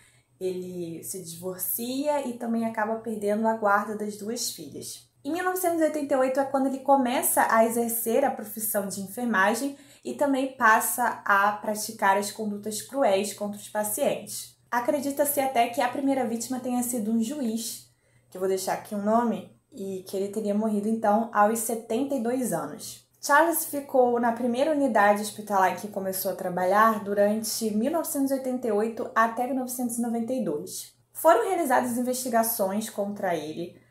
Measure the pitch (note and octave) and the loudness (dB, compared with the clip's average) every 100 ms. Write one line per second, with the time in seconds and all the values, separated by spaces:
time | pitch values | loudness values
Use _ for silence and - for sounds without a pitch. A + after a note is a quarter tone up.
0 | _ _ _ _ F#3 F#3 F3+ F3+ E3+ E3 | _ _ _ _ -6 -6 -8 -8 -8 -10
1 | - G3 E3 E3 F3+ F#3 - - A#3 C4 | -10 -12 -12 -10 -10 -6 -6 -4 -4 -2
2 | D4 D4 B3 A#3 A#3 A3+ A3+ A3+ G#3+ A3+ | -2 -2 -2 -6 -4 -2 -2 -2 -2 -4
3 | A3+ G#3+ G3+ G#3 A3 A3 G#3 G3+ A3 G#3 | -6 -4 0 2 2 2 4 2 2 -4
4 | G#3 G3+ G#3 B3 - - C#3+ - - - | -6 -6 -8 -6 -6 -8 -12 -14 -14 -14
5 | - _ C#4 E4 F#4 F#4 F4+ E4+ D#4 D4+ | -18 _ -6 -2 -2 0 0 2 2 0
6 | C#4+ C4+ C4 C4 C4+ C4+ C4+ C4+ - C#4 | 0 2 2 2 0 0 0 0 4 4
7 | B3 C4+ F#4 - - A3+ A3+ A#3 A#3 - | 4 0 2 2 4 4 4 2 -2 -2
8 | A#3 A#3+ C#4 - G#3+ - G#3 G#3 G3 F3+ | 0 2 2 0 -8 -8 -4 -2 -2 -6
9 | F#3+ - A#3+ G3 G3 A3+ C#4 - - - | -8 -6 -2 2 4 2 -2 -8 -16 -12
10 | - - C#4+ C4+ C4+ - A3+ A3 - - | -10 0 2 2 0 2 6 6 4 0
11 | A#3 - - G3+ G#3 G#3 A3 G#3 - - | 0 0 2 4 4 2 -2 -4 -6 0
12 | G3+ G3 G3+ - G#3+ G3+ G#3 G#3+ - C4+ | 4 4 2 -4 -6 -6 -6 -8 -6 0
13 | B3 G3 G#3 - G#3 G3+ - G#3+ G#3+ - | 2 4 0 -4 -8 -8 -8 -6 -4 -2
14 | C4 D3+ - - - - _ A#3+ B3 D4 | -2 -2 -6 -12 -12 -18 _ -2 0 0
15 | C#4 C#4 C#4+ D#4+ C4+ B3+ A#3 B3+ B3 C#4 | -2 0 0 2 0 2 2 0 -2 0
16 | C4+ C4+ A#3 A3+ - B3+ B3+ B3 A#3+ B3 | 0 0 0 -2 -4 -6 -2 -2 -2 -2
17 | G#3 A3+ A3 D4+ A#3+ A3+ - - - _ | 0 0 0 -2 -2 -2 -6 -10 -16 _
18 | _ _ _ F#3 F#3+ F#3+ F#3+ F3 - G#3 | _ _ _ -4 -2 0 -2 -4 -4 -4
19 | G3+ A3+ A#3 F3+ - - _ - F#3+ F#3+ | 2 2 2 -2 -6 -20 _ -12 -10 -10
20 | - F#3+ G3 G#3 G#3 G3+ A3 G#3 G#3 A3+ | -6 -4 -4 -2 0 0 0 0 0 2
21 | A3 G#3+ A3+ G#3 G#3 A3+ - A3+ - A3+ | 4 2 2 4 4 4 -2 -4 -2 -2
22 | C#4 C#4 A3+ C4 A#3 E3 D3 D3 - - | -2 -2 -2 -2 -2 -2 -4 -10 -14 -16
23 | _ _ - C#4+ E4 E4 - C#4+ C#4 C4+ | _ _ 4 6 6 2 -4 -6 0 4
24 | B3 A#3 A#3+ A3+ B3 A#3 D4+ D4 C#4 G#3+ | 4 4 0 0 0 0 2 2 4 6
25 | G3+ G#3 G#3+ - G#3 G3+ F#3 F3+ G#3 G3+ | 6 4 0 -8 -2 2 4 2 -6 -6
26 | F#3+ F#3+ G3 F3+ F#3 F3 F#3 G3+ A3 G#3 | -6 -4 -4 -4 -4 -2 2 6 6 4
27 | G3+ G3+ G3+ G#3+ A3 - A3 G#3 B3 E4 | 0 2 4 2 -2 -4 -2 0 0 0
28 | D#4 C#4+ C4+ C4+ C4 B3+ B3 G#3 A3+ A3+ | -2 0 0 0 -2 -2 0 0 0 -2
29 | A3+ - A#3 A#3+ B3 C4 A#3+ - A#3+ A#3 | -4 2 2 2 -2 -2 -4 -4 -4 -2
30 | A#3 A#3 A3+ C4 F#3+ D3 F#3 - - _ | -2 -2 -2 -2 -2 -4 -6 -12 -14 _
31 | _ - D#4+ G4+ G4 F#4 D4+ B3 B3 A#3 | _ 2 4 6 4 0 2 2 2 -2
32 | B3 B3 B3+ A3+ A3+ - F#3+ G3+ A3 - | -2 -4 0 0 2 0 0 -2 -4 -4
33 | G3+ G3+ G3 E3+ D3+ D#3 F3 - _ | -6 -4 -2 -2 -4 -8 -10 -12 _